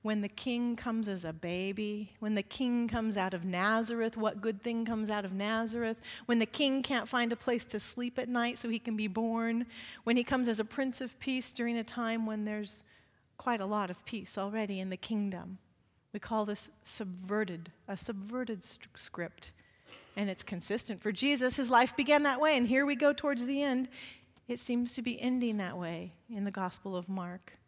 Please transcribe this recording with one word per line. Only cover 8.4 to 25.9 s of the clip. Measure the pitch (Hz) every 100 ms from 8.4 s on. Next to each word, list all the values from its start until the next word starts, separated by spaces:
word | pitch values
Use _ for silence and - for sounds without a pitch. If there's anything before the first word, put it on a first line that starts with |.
| 233 247
so | 233
he | 226
can | 233
be | 220 214
born, | 196 226 226 226 233 240 - - -
when | - 247
he |
comes | 240 262 240
as | 220
a | 214
prince | - 269 240
of | 247 -
peace | 269 254 247
during | - 233 233
a |
time | 220 - 226 226 220
when | 214
there's | 208 214 208 - - - _ _ _ -
quite | 254 226
a | 190
lot | 208 190
of | 180
peace | - 226 190 -
already | 196 220 208 190
in | 190
the | 185
kingdom. | - 220 202 185 180 190 _ _ _ _ _
We | 208
call | - 220
this | 208 208 - -
subverted, | - - 196 180 185 214 202 170 170 - -
a | 196
subverted | - 202 202 247 247 208
s-, | - - -
script. | - - - 170 - - - _ _ - - -
And | - 202
it's | 185
consistent | - 180 - 214 - 196
for | -
Jesus. | 185 277 277 254 247
His | 240
life | 240 240 -
began | 269 294
that | 294 254
way, | 302 277
and | 240
here | 254
we | 285 262
go | 294
towards | 285 294 262 247
the | 277
end. | 285 254 254 - - - - _ -
It | 240
seems | - 240 240 -
to |
be | 240 240
ending | 254 254 240 214
that | 185 180
way | 170